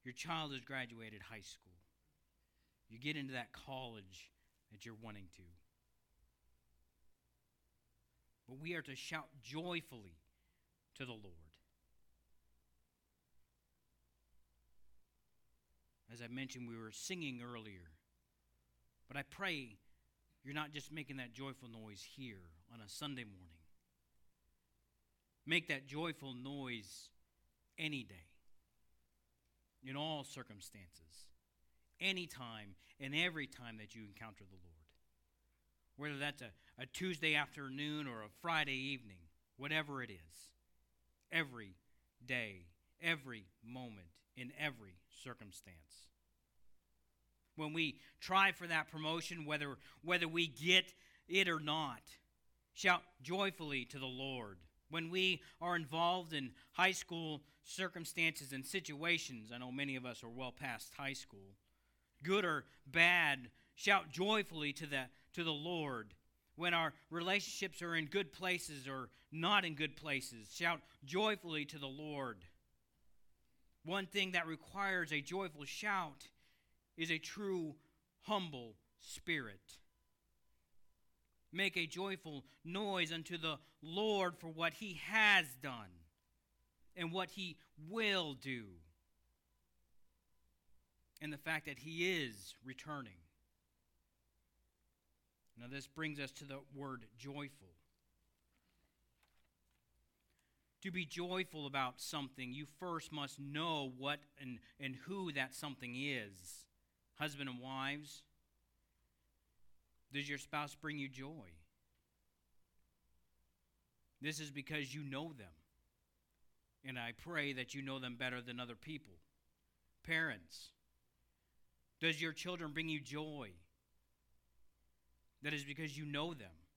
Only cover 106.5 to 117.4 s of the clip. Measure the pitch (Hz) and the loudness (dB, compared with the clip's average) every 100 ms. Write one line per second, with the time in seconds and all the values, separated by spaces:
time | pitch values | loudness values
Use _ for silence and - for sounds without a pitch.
106.5 | - - _ _ _ _ - 151 143 139 | -14 -18 _ _ _ _ -2 -2 0 -4
107.5 | 123 131 135 135 147 147 - - _ _ | -4 -4 -2 0 0 -6 -14 -18 _ _
108.5 | _ _ _ _ _ _ _ _ _ _ | _ _ _ _ _ _ _ _ _ _
109.5 | _ - - _ _ _ 139 143 143 - | _ -20 -20 _ _ _ -4 -2 -4 -2
110.5 | 151 147 - 156 147 139 131 135 160 92 | -2 -2 -4 -4 -4 -4 -6 -10 -10 -14
111.5 | 80 78 _ _ _ _ _ _ _ _ | -20 -20 _ _ _ _ _ _ _ _
112.5 | - _ _ _ _ _ _ _ _ _ | -20 _ _ _ _ _ _ _ _ _
113.5 | _ _ _ _ _ _ _ 143 151 151 | _ _ _ _ _ _ _ -4 -2 -4
114.5 | 139 135 156 131 143 143 135 165 139 95 | -6 -4 -2 -2 -4 -4 -4 -4 -8 -14
115.5 | 78 _ _ _ _ _ _ _ _ - | -16 _ _ _ _ _ _ _ _ -20
116.5 | _ _ _ 135 127 117 117 165 165 | _ _ _ -8 -4 -6 -6 -4 0